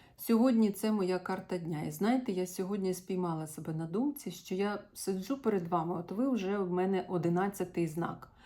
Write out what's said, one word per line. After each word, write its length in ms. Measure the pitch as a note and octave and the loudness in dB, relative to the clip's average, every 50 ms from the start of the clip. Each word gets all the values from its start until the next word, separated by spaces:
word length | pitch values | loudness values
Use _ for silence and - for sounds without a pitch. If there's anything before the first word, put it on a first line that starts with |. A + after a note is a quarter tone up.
| - - - | -20 -20 -18
Сьогодні 540 | - - - A3+ A3 A#3+ C4 A#3 A3+ A3 G3+ | -14 0 2 4 6 6 6 6 6 4 4
це 220 | G3 - - A3 G#3+ | 4 0 0 0 2
моя 260 | G#3 F#3 F3+ F#3 F3+ | 2 2 2 0 0
карта 400 | F3+ - F#3+ F#3+ - - F#3 F3+ | 0 -2 -4 -4 -4 -4 -6 -4
дня. 240 | E3 D#3+ D#3+ D3+ D#3 | -4 -4 -4 -4 -4
І 80 | D#3 | -4
знаєте, 420 | D3+ D#3 G3 A3 B3+ C4 B3+ - F#3+ | -2 0 2 2 2 2 2 0 -2
я 140 | F3+ F3+ | -2 -2
сьогодні 480 | F3+ - - F#3 F#3 G#3 G3 F#3+ F#3 F3+ | -2 -2 -4 -4 -2 -2 0 0 0 -2
спіймала 520 | F3+ - - F#3+ F#3 F3+ E3+ E3 D#3 D#3 | -2 -4 -4 -2 -2 0 0 -2 -2 -4
себе 280 | D#3 - - D#3 E3 D#3 | -6 -8 -8 -6 -6 -4
на 120 | D#3 E3 | -4 -4
думці, 440 | D#3+ E3+ G#3+ C4+ D4 C#4+ - - F#3 | -2 0 0 0 0 0 -4 -8 -10
що 240 | E3 - - - F#3+ | -10 -10 -8 -6 -2
я 300 | F#3 G3+ G3+ G#3 - - - - | 0 0 0 -2 -4 -8 -12 -14
сиджу 480 | - - F#3+ G3 F#3+ F#3+ - C#4 C4+ - | -8 -4 -2 -2 -2 0 -2 -4 0 0
перед 260 | A3 G#3 F#3+ F3 E3+ | 2 2 2 0 2
вами, 260 | F3 E3+ D#3+ E3+ F3+ | 0 0 0 0 -2
от 180 | E3 E3+ - F#3+ | -4 -4 -6 -2
ви 180 | G#3 C4 C#4 | 0 2 2
вже 280 | B3+ G#3 F#3 F#3+ G3+ G3+ | 2 2 0 0 0 0
в 140 | F#3+ F3+ F3 | 0 0 2
мене 340 | F3+ F#3 F#3+ G3 F#3 - - | 2 2 2 2 0 0 0
одинадцятий 800 | F#3 E3+ D#3 E3+ E3+ F3+ G3 G3+ - - F3+ F3 - E3+ E3+ D#3+ | -2 0 2 4 4 4 2 0 0 -2 -6 -4 0 0 0 0
знак. 440 | D3+ E3+ E3 - E3 - - - - - - | 0 -2 -4 -4 -4 -8 -12 -20 -20 -20 -20